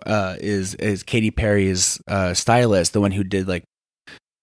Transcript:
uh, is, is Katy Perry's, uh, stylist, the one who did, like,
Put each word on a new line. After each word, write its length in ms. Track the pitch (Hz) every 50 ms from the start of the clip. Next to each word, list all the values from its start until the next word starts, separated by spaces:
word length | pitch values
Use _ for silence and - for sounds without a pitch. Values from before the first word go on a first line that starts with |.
| - -
uh, 300 | 107 107 98 92 92 -
is, 340 | - 104 104 98 92 92 107
is 280 | - - 107 101 92 -
Katy 260 | - - 117 110 107
Perry's, 720 | - - 113 107 104 101 98 95 92 90 - - - - - -
uh, 260 | - 98 92 90 87
stylist, 600 | - - - 117 123 123 117 101 92 85 - -
the 80 | 110
one 100 | 101 101
who 120 | 95 101 98
did, 240 | 92 98 95 95 95
like, 160 | 90 87 - _ _ _ _ _ _ _ _ - - - _ _ _ _